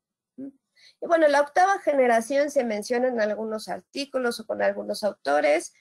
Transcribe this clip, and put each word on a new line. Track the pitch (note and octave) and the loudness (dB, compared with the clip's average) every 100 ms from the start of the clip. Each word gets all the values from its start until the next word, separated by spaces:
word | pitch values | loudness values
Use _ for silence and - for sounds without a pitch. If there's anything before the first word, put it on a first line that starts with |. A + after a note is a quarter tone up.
| _ _ _ - | _ _ _ -16
Y | C4+ - _ _ - _ - | -16 -18 _ _ -20 _ 0
bueno, | E4 D4+ | 4 6
la | C#4+ | 4
octava | D4 - F#4+ G4 | 2 2 2 2
generación | D#4 C#4 B3 A#3 A3+ C#4 D4 | 0 2 4 2 2 0 0
se | C#4+ | 0
menciona | A#3+ G#3 G#3 A#3+ B3+ | -2 -4 -4 -2 0
en | A#3 | 0
algunos | G#3 G#3 A3 G#3+ G3 | -2 -2 -6 -8 -8
artículos | F#3 - C#4 C#4 C4 A#3+ A#3 | -12 -10 -8 -6 -4 -4 -4
o | A3 | -8
con | G3+ | -2
algunos | G3+ G3+ G#3 G3+ | -2 -2 -6 -4
autores, | G#3 - C#4 - D4 D#4+ - - | -4 -4 0 2 2 2 -2 -16